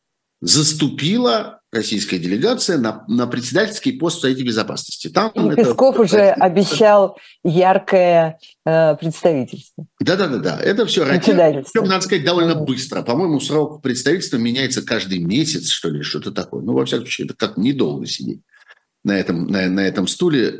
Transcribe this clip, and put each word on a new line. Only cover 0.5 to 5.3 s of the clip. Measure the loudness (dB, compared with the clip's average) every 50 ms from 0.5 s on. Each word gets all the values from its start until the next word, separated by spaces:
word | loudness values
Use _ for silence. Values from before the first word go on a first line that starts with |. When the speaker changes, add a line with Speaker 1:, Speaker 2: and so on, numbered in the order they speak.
| 2 2 2 0 0 0 -2 -2 -2 -2 -2 0 0 2 2 2 0 0 -2 -6 -14 -20 _ -6
Speaker 1:
российская | -4 -4 -2 -2 -4 -4 -4 -4 -4 -4
делегация, | -2 -2 -2 0 0 0 0 0 -2 -2 0 0
на, | 0 -2 -4 -6 -6 -2
на | -2 -2 0
председательский | -2 -4 -6 -4 -2 0 0 0 0 -2 -4 -4 -4 -4 -2
пост | -4 -4 -4 -2
в |
Совете | -2 -2 -2 -2 -2
Безопасности. | -2 -2 -2 -2 -4 -6 -10 -10 -12 -12 -12 -8 -2
Там | 0 0 0 0